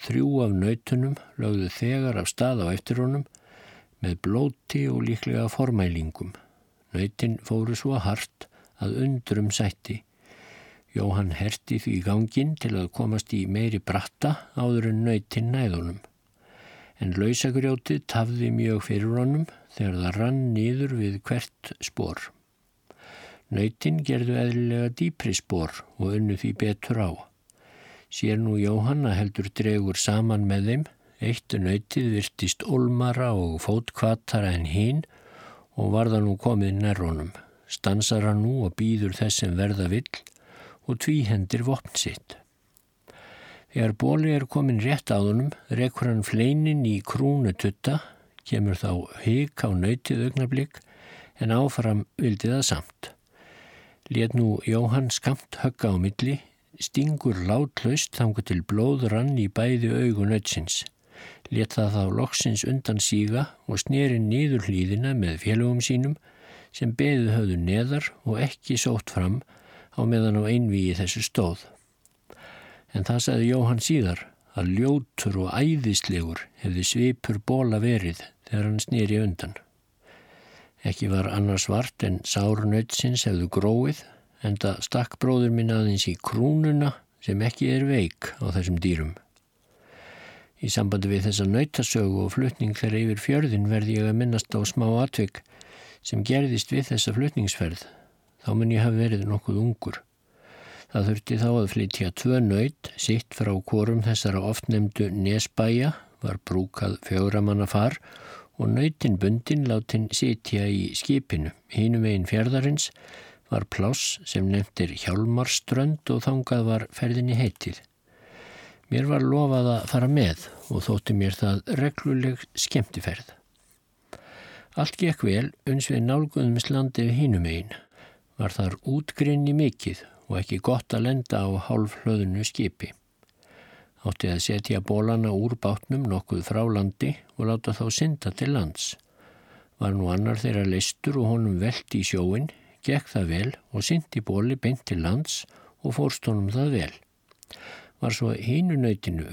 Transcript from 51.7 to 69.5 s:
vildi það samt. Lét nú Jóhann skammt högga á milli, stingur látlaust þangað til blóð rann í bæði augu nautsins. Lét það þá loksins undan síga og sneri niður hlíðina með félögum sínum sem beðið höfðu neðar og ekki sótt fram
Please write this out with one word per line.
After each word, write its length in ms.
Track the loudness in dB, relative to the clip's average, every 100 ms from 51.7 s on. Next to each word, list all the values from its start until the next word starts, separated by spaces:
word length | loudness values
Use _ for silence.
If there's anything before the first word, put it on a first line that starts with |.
| 0 0 0 -2 -2
vildi 320 | 0 0 0
það 140 | 0 0
samt. 400 | -2 -4 _ -20 -20 _ _ -20 -20 -20 -20 -20 _ -4
Lét 260 | 0 2
nú 220 | 2 2 2 0
Jóhann 460 | 0 2 2 0
skammt 480 | -2 -2 -2 -6 -4
högga 300 | -2 0 0
á 40 | 2
milli, 400 | 0 0 -2 -2 -6 _ _ -10
stingur 640 | -4 0 0 0 0 0
látlaust 720 | 2 2 0 -2 -2 0 -2 0
þangað 320 | 0 0 -2
til 120 | -2
blóð 460 | 0 2 2 2 2
rann 240 | 2 2 2
í 120 | 0
bæði 400 | 0 2 2 2
augu 340 | 2 2 2 2
nautsins. 560 | 2 0 -4 -4 -4 -6 _ _ -20 -20 -20 -4
Lét 240 | -2 0 0
það 180 | 0 2
þá 200 | 2 0
loksins 480 | -2 0 0 0 0
undan 360 | -2 0 0
síga 440 | 2 2 2 0 -2 -6 -6
og 140 | -4
sneri 380 | 0 2 2 2
niður 460 | 2 2 2 0 0
hlíðina 460 | 0 2 0 0 0
með 240 | 0 0
félögum 400 | 0 2 2 2
sínum 340 | 2 2 0 -2 _ -20 -20 -20 -16
sem 220 | -4 -2 2
beðið 380 | 2 2 2
höfðu 240 | 2 2 0
neðar 500 | 2 2 0 -2 -4 -6
og 180 | -4 -2
ekki 340 | -2 -4 -4 -2
sótt 320 | 0 -2 -2
fram 300 | -2 0 -2 -6